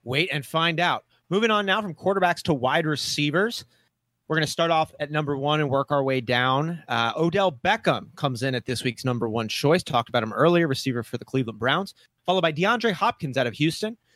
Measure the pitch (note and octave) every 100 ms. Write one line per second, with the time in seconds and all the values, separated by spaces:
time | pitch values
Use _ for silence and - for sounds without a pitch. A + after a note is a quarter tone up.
0 | - C3 F3 D3+ C3+ D#3+ E3 D#3+ F3 B2
1 | - _ - F#3 A3+ G#3+ G3+ G3 G#3 D#3
2 | F#3 G3 F3+ E3+ - D3 B2 D3+ D#3 D3
3 | - - D3 D3+ G#3+ - - _ _ _
4 | _ _ - D#3 D#3 - E3 D#3+ D#3 -
5 | D3 D3+ D3 C#3+ C#3+ D3+ D3 C3+ C#3 D3
6 | C3+ C3 A#2 B2 B2+ C3 D#3+ E3+ - A#2
7 | A#2 A2+ E3 F3+ F#3+ C3 F3 A3 - B2
8 | - - C#3+ A#2+ C3 B2+ - A#2+ B2+ A2+
9 | C3 A#2+ A2+ A2 A2 - C#3+ E3+ - B2+
10 | A2+ B2 A2 G#2+ D3+ F3 E3 C3+ - A#2+
11 | A2+ B2 - C3+ A2+ G#2 A#2 D#3 G3 -
12 | _ _ - F#3 E3+ D3+ F#3+ A#3 A#3 F3
13 | G#3+ - D3+ B2+ B2 G#2+ D3+ D#3 G#3+ A3+
14 | _